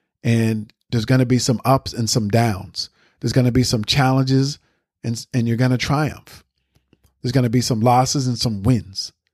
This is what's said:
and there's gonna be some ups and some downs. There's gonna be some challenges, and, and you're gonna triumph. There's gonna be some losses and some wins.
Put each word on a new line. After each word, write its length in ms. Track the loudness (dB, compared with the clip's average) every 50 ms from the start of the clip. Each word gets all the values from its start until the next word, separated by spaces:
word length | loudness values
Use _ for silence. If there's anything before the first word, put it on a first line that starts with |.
| _ _ _ _ -2
and 480 | 0 2 2 2 0 -2 -4 -6 -10 _ _ _ _
there's 140 | -4 -4 0
gonna 200 | 2 2 2 4
be 140 | 2 0 0
some 220 | 0 0 -2 0 2
ups 280 | 0 0 0 0 -6
and 180 | -6 -4 -4 -2
some 180 | 0 -2 0 2
downs. 640 | 2 2 2 0 -2 -4 -8 -12 -12 -12 -12 -12 _ _ _ _ _ _
There's 120 | -8 -2
gonna 200 | 0 2 2 4
be 100 | 2 2
some 220 | 2 2 0 -2 -2
challenges, 760 | -2 0 2 2 2 2 2 2 2 2 2 2 0 -4 -10 _ _ _ _ _ _ _ _ -8
and, 200 | -6 -6 -6 -10 -4
and 140 | -2 -2 0
you're 100 | 0 0
gonna 220 | 0 2 2 2 0
triumph. 680 | 0 -2 -2 -2 -2 -4 -6 -10 -16 -20 -20 -20 _ _ _ _ _ _ _ _ _ _ _ _ _ _ _ _
There's 100 | -6 0
gonna 160 | 0 2 2 2
be 120 | 2 0
some 200 | 0 0 0 2
losses 460 | 4 4 4 4 2 0 -2 -2 -2
and 100 | -2 -2
some 280 | -2 -2 -4 -4 -2 0
wins. 480 | 0 0 0 -2 -6 -12 -12 -12 -12 -16 _ _ _